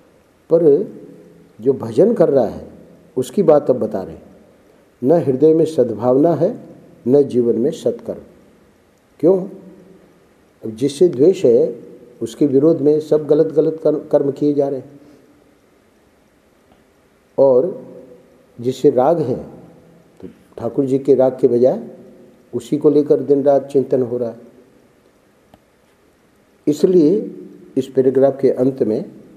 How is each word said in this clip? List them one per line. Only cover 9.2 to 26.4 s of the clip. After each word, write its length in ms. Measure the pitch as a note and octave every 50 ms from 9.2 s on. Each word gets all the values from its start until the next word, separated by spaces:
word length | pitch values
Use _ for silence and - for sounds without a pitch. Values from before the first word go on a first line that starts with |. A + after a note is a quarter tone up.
| C#3 E3+ G3 F#3 F3+ - - - - - - - - - - - _ _ _ _ _ _ _ _ _ _ _ _ -
अब 100 | A2+ A2
जिससे 340 | A2+ C3+ C#3+ - - F#3 E3+
द्वेष 360 | C#3 A#2+ D3 F#3 F#3+ - -
है, 340 | B2+ A#2 B2 D#3+ F#3 - - - - - - - - - -
उसके 260 | A#2 - - - D3+
विरोध 340 | C#3 C3 C3+ C#3+ E3 E3 -
में 180 | C3+ D3 D3+ D3+
सब 280 | D3+ - D#3+ D3 D3
गलत 200 | C#3 D3 D#3 D#3
गलत 340 | C#3+ C3+ D#3 D#3 D#3+ D#3 - -
कर्म, 180 | D3+ D3+ C#3 - -
कर्म 200 | D3 D3 C#3 C#3
किए 220 | C3+ - D3 D3 C#3+
जा 140 | C#3 C#3
रहे 120 | C#3+ C#3+ B2+
हैं। 200 | A#2+ - - - - - - _ _ _ _ _ _ _ _ _ _ _ _ _ _ _ _ _ _ _ _ _ _ _ _ _ _ _ _ _ _ _ _ _ _ _ _ _ _ _ _ _ _ _ -
और 480 | A#2+ C3+ C#3 B2 B2 E3+ F#3+ - - - - - - - - - - _ _ _ _ _ _ _ -
जिससे 280 | A#2 C3 B2+ - - C#3+
राग 300 | A#2+ B2 B2+ D3+ F3 D#3+
है, 240 | C#3+ B2+ A#2 - - - - - - - - _ _ _ _ _ _ _ _ _
तो 60 | - - - _ _ _ -
ठाकुर 280 | - A2+ A2+ - D3 C#3
जी 140 | B2+ C3+ C3+
के 160 | C3+ D3 C3+
राग 220 | A#2+ C3 C3 C3 -
के 60 | C#3+
बजाय 400 | B2 A#2+ A#2+ A#2+ C3 F3+ A3+ G#3+ - - - - - - - - - _ _ _ _ -
उसी 240 | A#2 - - D#3
को 120 | D3 D3+ D3+
लेकर 300 | C#3+ D3 C#3 - D3+ C3+
दिन 240 | C3 B2 C#3+ C#3 C3+
रात 220 | C#3+ C#3 C3+ C3+
चिंतन 360 | - - C#3 B2+ - C#3+ B2+
हो 160 | B2 A2+ B2
रहा 120 | B2 A#2+ A2+
है। 100 | - - - - - - - _ _ _ _ _ _ _ _ _ _ _ _ _ _ _ _ _ _ _ _ _ _ _ _ _ _ _ _ _ _ _ _ _ _ _